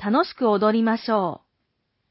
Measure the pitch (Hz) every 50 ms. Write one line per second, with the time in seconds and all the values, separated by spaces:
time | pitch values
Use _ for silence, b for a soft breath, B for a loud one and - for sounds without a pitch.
0 | - 202 226 302 359 - - - 262 220 208 190 214 214 214 226 226 226 226 226
1 | - - 220 208 185 165 139 - _ _ _ _ _ _ _ _ _ _ _ _
2 | _ _